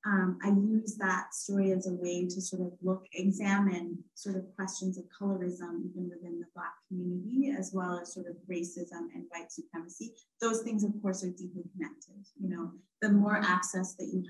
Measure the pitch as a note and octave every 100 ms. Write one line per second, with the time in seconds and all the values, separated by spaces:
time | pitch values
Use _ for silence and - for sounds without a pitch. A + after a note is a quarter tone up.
0 | G#3 G3 F#3 F3+ G3+ G3+ G#3 A3 G#3 -
1 | F#3+ F#3 - - - G3 F#3+ F#3 F#3 F3
2 | F3 F3 F3+ F#3+ F#3 F#3 F3+ - F3+ F#3
3 | - - F#3+ - G3+ G3 G3+ F3 E3+ F3
4 | - - G3+ F#3+ F#3 - F#3+ - F#3+ F#3
5 | F3 - G3+ F#3+ F3+ F3 F3 E3+ - F#3
6 | F3+ E3+ F3 E3+ F3 F3+ F3 - _ F#3
7 | F3+ F3+ G3+ B3+ C#4+ F#3+ F#3+ F#3+ F3+ F3
8 | - F#3+ F3 E3+ - F3 F3 F3+ E3+ E3+
9 | E3+ F3 E3+ E3+ E3 - E3 E3 E3+ -
10 | A3+ - _ _ A3+ A3+ A3+ G#3+ G3+ G#3
11 | G3 F#3 F#3 F3+ F3+ F3+ E3+ F#3 D#3+ -
12 | - - - _ F#3+ E4+ F3+ - _ _
13 | G#3+ G3+ G#3 G#3 G3 F#3+ - F#3+ F#3 -
14 | - F#3 F3+